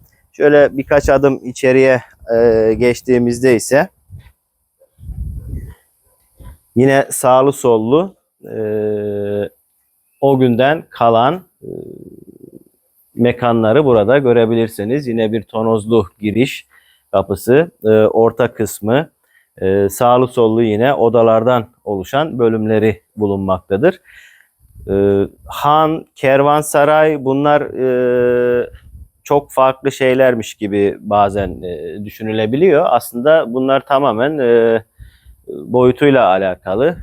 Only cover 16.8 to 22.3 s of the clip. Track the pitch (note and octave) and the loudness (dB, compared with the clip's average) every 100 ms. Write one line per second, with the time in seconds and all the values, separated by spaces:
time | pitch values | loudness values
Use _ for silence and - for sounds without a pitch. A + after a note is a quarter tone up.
16.8 | _ _ _ G2 F#2+ G2 - C3+ F3 _ | _ _ _ -2 -2 -4 0 2 0 _
17.8 | A2 A2 G#2+ - A2+ A2+ A#2+ - G#2 - | 2 4 4 4 2 2 -2 -2 -8 -6
18.8 | G#2 C3 D#3+ _ _ _ _ - F#2+ G2 | -2 -2 -2 _ _ _ _ -6 -2 0
19.8 | G2 - A#2+ B2 B2+ B2+ A2+ A2 A#2 G#2 | 0 0 2 2 2 0 0 2 0 0
20.8 | B2+ C3+ A#2 A#2 A2+ A2+ A#2 B2 A2 _ | 0 0 2 2 4 2 2 0 -2 _
21.8 | - G2 F2+ C3+ D#3+ | -8 -8 -6 -4 -4